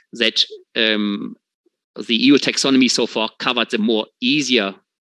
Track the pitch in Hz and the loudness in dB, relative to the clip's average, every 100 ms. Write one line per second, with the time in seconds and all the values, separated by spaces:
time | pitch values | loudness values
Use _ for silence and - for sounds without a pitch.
0 | _ - 113 113 - 427 _ - 110 107 | _ -4 -2 0 -2 -6 _ -2 0 0
1 | 104 101 123 - _ _ _ _ _ - | -2 -4 -8 -14 _ _ _ _ _ -12
2 | 107 113 127 143 - - 147 135 127 - | -2 2 4 4 2 -2 2 2 2 2
3 | 117 117 110 - - 120 113 113 107 110 | -2 -2 -4 -4 -4 -2 -2 0 0 0
4 | 107 - 123 147 127 123 98 95 _ _ | -2 -4 -2 0 2 0 0 -6 _ _